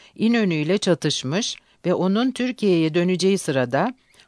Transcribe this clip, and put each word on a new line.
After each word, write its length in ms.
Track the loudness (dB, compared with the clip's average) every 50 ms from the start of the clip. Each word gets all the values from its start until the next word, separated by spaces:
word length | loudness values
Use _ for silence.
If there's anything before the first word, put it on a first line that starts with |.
| -20 -14 _
İnönü 380 | -2 0 2 2 2 0 0 0
ile 240 | 0 0 0 0 0
çatışmış 800 | 2 0 0 0 0 -2 -2 -2 -4 -4 -4 -4 -4 -6 -8 -12 _ _ _ _ -4
ve 80 | -2 0
onun 360 | 0 0 0 0 0 0 -2
Türkiye'ye 640 | -2 -2 -4 -6 -4 -2 0 2 2 4 2 2 0
döneceği 440 | 0 0 0 0 0 2 0 0 0
sırada 560 | 0 -2 0 0 0 0 0 0 0 0 -4 _ _ _ _ _ -12